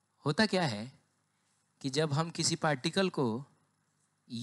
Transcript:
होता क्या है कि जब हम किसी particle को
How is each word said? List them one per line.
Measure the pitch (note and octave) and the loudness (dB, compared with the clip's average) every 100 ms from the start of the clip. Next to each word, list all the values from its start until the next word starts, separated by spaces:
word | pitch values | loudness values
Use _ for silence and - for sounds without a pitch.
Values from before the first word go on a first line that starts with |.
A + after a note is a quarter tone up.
| _ _ C#3+ | _ _ -2
होता | D#3 A3 | 2 2
क्या | F#3 | 2
है | D#3+ G#2 B2 - _ _ _ _ _ _ _ _ | 0 -2 -10 -14 _ _ _ _ _ _ _ _
कि | C#3 | -4
जब | C3 D#3 | 0 0
हम | C#3+ E3 | 0 -2
किसी | - D#3+ E3 | -2 -2 0
particle | D#3+ C#3 E3 G3 F#3+ | 0 2 0 0 0
को | - B2+ A2+ C#3 _ _ _ _ _ _ _ _ A#2 | 2 0 -2 -8 _ _ _ _ _ _ _ _ -6